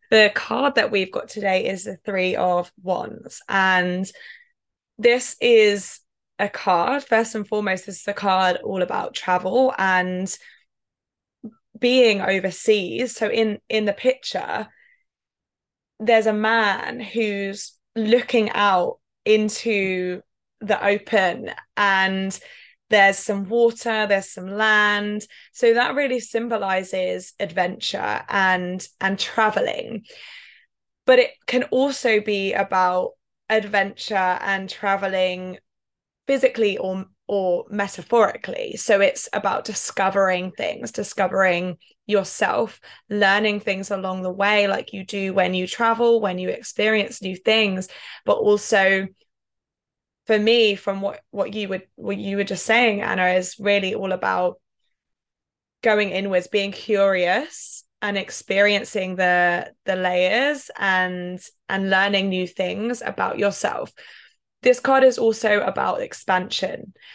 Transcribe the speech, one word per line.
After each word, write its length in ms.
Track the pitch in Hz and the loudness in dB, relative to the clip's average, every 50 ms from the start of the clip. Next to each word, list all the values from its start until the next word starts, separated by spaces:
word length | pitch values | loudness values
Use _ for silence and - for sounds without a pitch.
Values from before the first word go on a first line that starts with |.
| _ _ | _ _
the 220 | - 220 214 202 - | 4 6 6 6 4
card 420 | - - - 226 240 269 285 269 | -2 -6 -4 -4 -2 0 0 0
that 160 | - 202 214 | 0 0 0
we've 200 | 220 196 190 185 | 0 -2 -4 -2
got 180 | - - - - | -6 -8 -8 -8
today 380 | - 214 202 196 190 190 185 - | -10 -4 -2 0 0 0 0 -2
is 160 | 196 185 185 | -4 -6 -8
the 140 | 208 190 170 _ | -10 -12 -10 _
Three 300 | - 196 190 185 185 185 | -6 -4 -2 -2 -2 -2
of 360 | - - 180 180 180 175 - _ _ | 0 0 0 0 0 -2 -4 _ _
Wands. 600 | 190 175 185 175 - - - - - - - - - - | -6 -4 -4 -4 -4 -8 -12 -14 -16 -12 -12 -12 -8 -4
And 640 | 196 196 190 190 185 185 180 180 180 185 190 190 - - - - - - _ _ _ _ _ _ _ _ _ _ _ - | -2 0 2 2 2 2 2 0 -2 -4 -6 -8 -10 -16 -20 -20 -20 -20 _ _ _ _ _ _ _ _ _ _ _ 0
this 380 | 214 240 240 254 247 - - - | 2 2 2 2 0 -4 -4 0
is 600 | - 240 240 226 214 208 202 202 190 - - - - _ _ _ _ _ _ _ | 2 4 6 6 6 6 4 0 -2 -4 -6 -6 -10 _ _ _ _ _ _ _
a 100 | 202 202 | -6 -6
card, 540 | - - - 202 185 170 175 - 269 285 269 | -6 -6 -2 0 2 2 2 0 0 -2 -2
first 320 | - 240 220 226 226 - | 0 0 0 0 0 -4
and 120 | 220 208 - | -8 -6 -4
foremost, 380 | - 208 208 202 190 190 - | -4 -4 -2 -2 -4 -4 -6
this 160 | - 190 - | -10 -10 -8
is 60 | - - | -6 -6
a 60 | 202 | -6
card 440 | - 202 202 190 185 190 185 180 - - | -2 0 2 2 4 4 2 2 0 -2
all 180 | - 190 190 | -4 -2 -2
about 320 | 180 - - 190 190 - - | -2 -2 -2 -6 -6 -6 -8
travel 580 | - - - 185 180 185 185 202 247 262 262 - - | -8 -2 0 0 0 0 0 2 2 2 2 2 0
and 560 | 190 190 185 185 180 185 185 180 185 190 - - - - - _ _ _ _ _ _ _ _ _ _ _ _ _ _ _ _ _ - 220 - _ _ _ _ 220 | 0 2 2 2 0 0 -2 -4 -4 -6 -8 -10 -14 -20 -20 _ _ _ _ _ _ _ _ _ _ _ _ _ _ _ _ _ -20 -20 -20 _ _ _ _ -2
being 440 | - 247 247 262 247 226 208 196 | 0 2 6 6 6 6 4 2
overseas. 920 | 190 190 196 190 185 190 175 - - - 214 208 185 175 113 - 247 240 - | 0 0 -2 0 -2 -4 -4 -2 2 2 2 2 2 -4 -4 -4 -4 -4 -4
So 140 | - 226 208 | -4 -4 -2
in, 300 | - 226 226 220 208 - - _ | 0 0 0 0 -2 -6 -8 _
in 160 | - 220 214 | -4 -2 0
the 80 | 208 196 | -2 -4
picture, 760 | - - 254 262 - - - - 190 - - 85 - - - _ _ _ _ _ _ _ _ _ _ _ _ _ _ _ _ _ _ _ _ _ _ _ _ _ _ | 0 0 0 0 0 -4 -8 -6 -6 -6 -4 -6 -6 -8 -10 _ _ _ _ _ _ _ _ _ _ _ _ _ _ _ _ _ _ _ _ _ _ _ _ _ _
there's 260 | 226 214 233 220 214 | 2 4 4 6 6
a 80 | 220 208 | 4 0
man 640 | 214 214 220 226 233 220 208 190 208 - - 233 247 | 2 2 2 2 2 2 2 0 -2 -4 -8 -8 -10
who's 760 | 233 202 - 226 233 311 302 302 302 196 196 208 - - - _ _ _ _ | -12 -6 -4 -2 -2 -2 -2 -4 -6 -6 -6 -8 -10 -10 -14 _ _ _ _
looking 540 | 226 220 214 226 247 233 - - 233 214 208 | -4 2 4 4 4 4 2 2 2 2 2
out 460 | - - 208 202 190 180 175 - - - _ _ _ _ _ | 0 2 2 4 4 4 2 0 -4 -8 _ _ _ _ _
into 960 | - 214 214 214 214 208 - - 233 220 202 196 190 185 185 180 180 180 185 - _ _ _ _ _ _ _ | 4 4 4 4 0 -2 -4 -2 -2 0 0 0 0 -2 -2 -2 -4 -6 -8 -10 _ _ _ _ _ _ _
the 240 | - 202 208 190 - | -4 -2 -2 0 2
open, 640 | 202 202 208 208 - - 208 190 180 170 - - - - - - _ _ - | 2 0 0 -2 0 2 2 2 2 0 -2 -8 -12 -12 -14 -16 _ _ 0
and 600 | 208 202 196 190 190 190 190 190 190 190 190 - - - - - - - _ _ _ _ | 2 2 4 2 2 0 0 -2 -4 -4 -6 -8 -14 -18 -20 -20 -20 -20 _ _ _ _
there's 280 | 214 208 196 196 196 196 | 6 6 6 6 6 2
some 300 | - - 208 202 196 185 | -2 -2 -2 -4 -4 -2
water, 580 | 220 240 233 233 233 233 - 233 220 214 214 202 | 2 4 4 4 2 0 -4 -2 -2 0 2 2
there's 220 | 202 196 190 - - | 2 0 0 -4 -8
some 140 | - 185 190 | -10 -10 -10
land. 800 | 196 208 220 220 214 214 208 208 208 208 208 208 208 214 - - - - - _ _ | -4 0 2 4 4 4 4 4 2 0 -2 -4 -6 -6 -8 -12 -20 -20 -20 _ _
So 200 | - - 233 226 | 2 4 4 4
that 220 | 233 247 254 262 | 4 2 0 0
really 240 | 262 285 269 254 247 | -2 -2 0 -2 -2
symbolizes 1120 | 214 - - 226 233 240 226 208 202 190 190 190 185 185 - 190 185 185 185 180 180 - - _ | -4 -4 -4 -4 -4 -2 -4 -4 -2 -2 -2 -2 -2 -4 -4 -4 -2 -2 -4 -6 -8 -10 -8 _
adventure 840 | - 160 165 190 180 180 185 - - - - 196 - 104 104 - - - | -8 -6 -2 -2 -2 -2 -2 -6 -8 -8 -6 -4 -4 -4 -4 -4 -6 -2
and, 580 | - 202 190 185 185 180 180 180 180 185 - - - _ | 0 2 2 2 2 0 -2 -4 -6 -8 -8 -12 -12 _
and 180 | 190 190 196 196 | -2 -2 -2 -2
traveling. 840 | - - - - 220 214 214 - - - - - - - - 214 - - - - - - - - - - - _ _ _ _ _ _ _ _ _ _ | -4 -4 0 2 2 2 2 0 -2 -2 -2 -6 -8 -8 -10 -12 -12 -14 -20 -20 -20 -20 -20 -20 -20 -20 -20 _ _ _ _ _ _ _ _ _ _
But 140 | - 254 247 | 6 6 6
it 120 | 240 - - _ _ - | 6 4 0 _ _ -2
can 160 | - 254 247 | -2 -2 -2
also 560 | - - 254 262 285 262 - - 240 220 208 | 0 0 0 0 0 0 -2 0 2 2 2
be 320 | 208 214 208 196 196 196 | 0 0 -4 -2 -2 -2
about 600 | - - 196 196 190 185 185 180 180 185 - - - _ _ _ _ _ _ _ | -2 -2 -2 0 2 2 2 2 2 0 -2 -4 -6 _ _ _ _ _ _ _
adventure 640 | 220 220 208 202 208 202 196 202 196 - - - 220 | 0 0 0 0 0 -2 -2 -2 -4 -10 -10 -4 -2
and 540 | 196 185 180 180 - - - 196 190 190 190 | 0 0 0 0 -2 -2 -4 -4 -4 -6 -8
traveling 920 | - - - 202 196 196 196 190 190 185 185 185 180 180 185 185 180 - _ _ _ _ _ _ _ _ _ _ _ _ _ - | -10 -6 -2 0 0 0 0 -2 0 0 0 0 0 -4 -8 -12 -12 -14 _ _ _ _ _ _ _ _ _ _ _ _ _ -2
physically 500 | 277 262 240 - - - 226 208 190 - | 0 2 2 2 2 2 0 0 0 -2
or, 280 | - 185 190 190 190 - _ _ _ - | -4 -4 -6 -6 -8 -12 _ _ _ -4
or 340 | 208 202 190 185 175 175 - - | -2 -2 0 0 0 0 -2 -4
metaphorically. 1080 | 202 208 202 196 - - 165 - - 233 214 - - - - - 190 - - - - | -4 -4 -4 -4 -6 -12 -6 0 4 4 4 4 2 -4 -10 -10 -8 -8 -8 -8 -8
So 240 | - - - 214 202 | -6 0 2 4 4
it's 300 | 196 214 - - - - | 4 2 2 0 -4 -4
about 320 | - 208 202 196 - - - | -4 -4 -2 -2 -2 -2 -6
discovering 880 | - 208 - - - - - 196 190 190 196 196 190 185 180 180 185 | -6 -6 -6 -6 -6 -2 0 0 0 2 2 2 2 2 0 -4 -6
things, 400 | - - - 87 - - - 226 | -8 -6 -6 -6 -6 -6 -10 -10
discovering 840 | - - 208 - - - 196 185 190 190 190 185 175 175 180 185 175 - _ _ _ _ _ | -8 -6 -6 -6 -2 -2 -2 0 2 2 2 2 2 0 -2 -6 -8 -10 _ _ _ _ _
yourself, 760 | - 208 202 185 - - - 208 185 - - 226 208 - - _ - - - _ _ | 0 0 0 2 2 0 0 0 0 0 0 -2 -4 -6 -14 _ -20 -20 -20 _ _
learning 520 | 208 208 202 190 196 208 214 214 208 208 | -2 2 4 4 4 4 2 0 0 -2
things 300 | 202 - 196 190 196 - | -4 -4 -6 -4 -4 -6
along 320 | 202 190 185 185 185 190 185 | -6 -6 -4 -6 -6 -4 -6
the 60 | 185 | -6
way, 360 | 180 190 196 202 214 208 202 202 | -2 0 0 2 4 2 2 2
like 240 | 190 190 - - | 0 -2 -4 -10
you 140 | - 196 185 | -12 -14 -12
do 280 | - - 202 196 190 185 | -8 -6 -6 -4 -2 0
when 200 | 196 180 180 185 | 2 2 2 0
you 140 | 185 185 180 | -2 -4 -4
travel, 520 | - - 233 226 226 220 240 233 233 226 | -4 0 0 0 2 4 4 4 4 4
when 180 | 214 196 180 180 | 2 0 -2 -2
you 120 | 185 180 | -4 -6
experience 720 | - - - - - - 208 214 220 214 196 - - - | -6 -6 -8 -12 -4 0 0 2 2 2 0 -2 -6 -10
new 160 | - 190 185 175 | -8 -8 -10 -4
things. 500 | - - 220 220 220 202 185 185 190 - - - - - - - _ | 0 2 2 4 2 0 0 -4 -6 -10 -12 -18 -18 -18 -20 -8 _
But 80 | - 202 - | 0 0 2
also 680 | - 208 208 208 - - - 202 190 190 196 190 196 190 - _ _ _ _ _ _ _ _ _ _ _ _ _ _ _ _ _ _ _ _ _ _ - | 4 2 2 2 2 2 2 4 4 4 2 2 0 -4 -10 _ _ _ _ _ _ _ _ _ _ _ _ _ _ _ _ _ _ _ _ _ _ 0
for 100 | 220 208 | 0 2
me, 380 | 208 220 233 240 226 214 202 | 4 4 4 4 4 2 2
from 260 | 196 - - 196 196 | 0 -4 -6 -6 -4
what, 200 | 196 196 - - _ _ | -4 -6 -6 -8 _ _
what 240 | - 202 - 196 202 | -6 -4 -4 -4 -4
you 120 | 214 208 190 | -8 -6 -6
would, 180 | 190 180 190 _ _ | -6 -8 -8 _ _
what 220 | - - 202 196 196 | -12 -8 -6 -6 -6
you 180 | 208 202 196 202 | -4 -6 -2 -2
were 60 | 202 | -2
just 200 | 190 196 180 - | -2 -2 -4 0
saying, 380 | - 220 233 247 233 208 202 | 2 4 4 4 2 2 0
Anna, 280 | 202 - - 185 180 180 | -2 -4 -2 0 0 2
is 260 | 180 185 180 180 - - | 2 0 0 -2 -8 -4
really 380 | 202 202 202 202 190 185 - | 0 2 2 2 0 -2 -4
all 160 | - 190 190 | -4 -4 -4
about 500 | 185 185 185 196 185 185 180 180 180 - _ _ _ _ _ _ _ _ _ _ _ _ _ _ _ _ _ _ _ _ _ _ _ _ | -4 -2 -2 -2 0 0 0 -2 -4 -6 _ _ _ _ _ _ _ _ _ _ _ _ _ _ _ _ _ _ _ _ _ _ _ _
going 300 | - 226 214 208 208 196 | 0 0 2 2 0 -2
inwards, 340 | 170 190 196 202 190 180 180 | -2 -4 -4 0 0 -2 -2
being 260 | - - 208 196 196 | 0 -2 -2 -2 -2
curious 1120 | 190 - - - 214 196 196 196 190 185 175 175 185 226 294 330 - - - - - - - _ _ _ - | -6 -12 -4 -2 0 2 2 2 2 2 2 2 2 0 -2 -4 -10 -10 -10 -10 -10 -12 -14 _ _ _ -6
and 120 | 208 202 | -4 -4
experiencing 1000 | 196 185 - - - - - 196 196 202 208 208 202 202 - - 208 185 185 185 | -4 -6 -6 -8 -8 -4 -2 2 4 4 4 4 0 -2 -2 -4 -4 -4 -4 -2
the, 580 | 180 185 180 180 175 175 175 175 175 - - - _ _ | 0 2 4 4 4 4 2 2 0 -4 -8 -16 _ _
the 100 | - 190 | -4 -4
layers 760 | 185 185 180 180 180 180 180 202 233 269 285 294 277 - - - - | -2 0 0 2 2 2 2 2 2 0 0 -2 -4 -6 -12 -8 -4
and, 640 | - 196 190 185 185 185 180 180 180 180 180 180 - - - _ _ - | -2 0 0 0 0 -2 -4 -6 -8 -8 -8 -10 -12 -16 -18 _ _ -6
and 220 | 196 190 190 190 | -4 -2 0 2
learning 400 | 190 190 196 202 202 196 190 196 | 2 4 4 4 2 0 0 0
new 160 | 185 185 185 | -2 -2 -4
things 560 | 175 - - 185 180 180 196 214 233 247 233 - | -4 -4 -4 -4 -4 -4 -4 -4 -6 -6 -4 -6
about 360 | - 202 - 190 175 - - | -8 -4 -4 -4 -4 -2 0
yourself. 520 | - 202 190 - - - - 60 - - _ - - - - - - - _ _ _ _ _ _ | -2 0 0 0 -2 -2 -4 -4 -8 -10 _ -20 -20 -20 -20 -20 -20 -20 _ _ _ _ _ _
This 180 | - 247 254 247 | 2 2 2 4
card 240 | - 262 269 269 262 | 4 2 4 6 6
is 140 | 262 240 - | 6 6 6
also 440 | 233 226 220 - - 220 208 208 | 2 0 0 2 0 0 0 2
about 400 | - - - - - - - - | 0 -2 -2 -2 -2 -2 -2 -4
expansion. 920 | 104 - - - - - 185 185 180 - - - - 190 - - - 196 - _ _ - - | -6 -8 -10 -12 -2 0 0 0 0 -2 -6 -6 -4 -6 -6 -10 -14 -16 -20 _ _ -20 -20